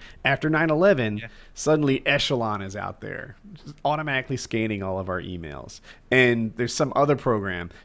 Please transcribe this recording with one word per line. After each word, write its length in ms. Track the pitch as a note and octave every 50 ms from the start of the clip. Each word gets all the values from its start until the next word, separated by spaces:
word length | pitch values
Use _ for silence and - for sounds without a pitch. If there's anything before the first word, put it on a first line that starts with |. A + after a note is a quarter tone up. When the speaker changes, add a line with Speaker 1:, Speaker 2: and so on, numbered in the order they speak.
| - - - - -
Speaker 1:
After 240 | C3 C#3 - - D#3
nine 220 | D#3+ D#3 E3 D#3+
eleven, 480 | D3+ D3+ F#3 G#3 F#3+ C3 A#2 G#2+ G#2 G#2
Speaker 2:
Yeah. 80 | A2+ A2+ - - - - -
Speaker 1:
suddenly 520 | - - C#3+ D#3 D3+ D3 C#3 C3+ C3 -
Echelon 560 | - C#3 C#3+ - - D3 A#2+ A2+ A2 G#2 G2 G2
is 140 | F#2+ F#2+
out 240 | G#2 F#2+ F#2+ F#2 -
there, 340 | G#2+ G#2 - - - - - - - - -
just 200 | - - D3 D3 - -
automatically 520 | C#3+ D3+ D3+ D#3 D3+ C#3 C3 B2+ - C3+
scanning 460 | A#2+ - - - A2+ A2 A2 G#2+ G2 G2
all 180 | F#2+ F#2 F#2+
of 80 | F#2+ F#2
our 120 | F2+ F2+
emails. 600 | - F#2 F2+ F2 E2 D2+ C#2+ C2 A#1 - - - - - - - - - B2+
And 420 | C3 B2+ A#2+ A#2+ A#2 A2+ A2 -
there's 160 | - B2 A#2+ -
some 180 | - D3+ C3 -
other 220 | - C#3+ C#3+ C#3+
program 540 | B2 - C3+ A2+ G#2 G2 G2 F2+ F2 F2 F2 - - -